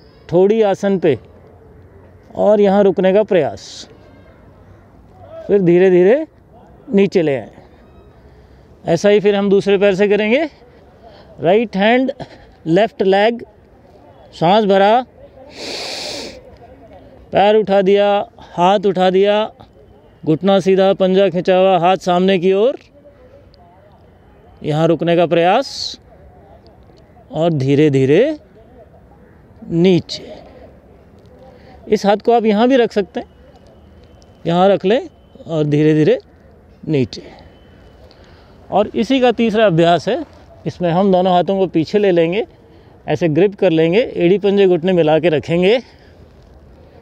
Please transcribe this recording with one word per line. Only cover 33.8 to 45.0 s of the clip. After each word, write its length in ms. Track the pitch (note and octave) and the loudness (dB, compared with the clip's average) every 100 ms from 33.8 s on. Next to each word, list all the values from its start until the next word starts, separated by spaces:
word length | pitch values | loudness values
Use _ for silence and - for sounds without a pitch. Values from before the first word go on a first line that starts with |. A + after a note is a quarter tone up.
| - - - - - _ E3 | -20 -20 -20 -20 -20 _ -4
यहाँ 220 | F3 F#3+ | 0 2
रख 160 | F#3 F#3+ | 2 0
लें 220 | B3 F4+ - _ - - | -2 -4 -16 _ -20 -8
और 160 | D#3+ D3+ | -4 -2
धीरे 280 | D3 D#3 | 0 2
धीरे 240 | D#3 D#3 - - _ - - _ _ - | 2 2 0 -6 _ -20 -20 _ _ -4
नीचे। 340 | D3 B2 - - - - - - - - - - - - - - - - | -4 -4 -8 -20 -20 -20 -20 -20 -20 -20 -20 -20 -20 -20 -20 -20 -20 -6
और 180 | F3+ G#3+ | -4 -2
इसी 300 | - G#3 C4+ | -4 -2 0
का 120 | B3 | 0
तीसरा 320 | A3 A3+ G#3+ G#3 | 0 -2 2 2
अभ्यास 420 | E3 E3+ E3+ F#3 | 2 2 0 -2
है, 140 | C#4 D4 - - - E3 | -6 -8 -18 -20 -14 -14
इसमें 240 | - F3 | -6 -2
हम 200 | E3+ G3+ | 0 2
दोनों 220 | F3+ F#3 | 2 2
हाथों 240 | F3+ F3+ G3 | 0 0 -2
को 100 | F#3 | -2
पीछे 300 | D#3+ D3+ G#3 | -2 -2 0
ले 120 | G3+ | 2
लेंगे, 340 | E3+ E3 G3 E4 - - - - - - | 2 0 -2 -8 -14 -20 -20 -20 -20 -8
ऐसे 220 | D3+ F3 | -4 -2
grip 260 | D3 G3+ G3+ | 0 0 0
कर 160 | F#3+ | 0
लेंगे, 300 | D#3+ E3 G3 | 2 0 0
एड़ी 360 | C4 - F3 G3 | -2 -2 0 2
पंजे 280 | G3 G3+ G3 | 0 2 2
घुटने 260 | F3 F3+ | 2 0
मिला 240 | F3+ | 0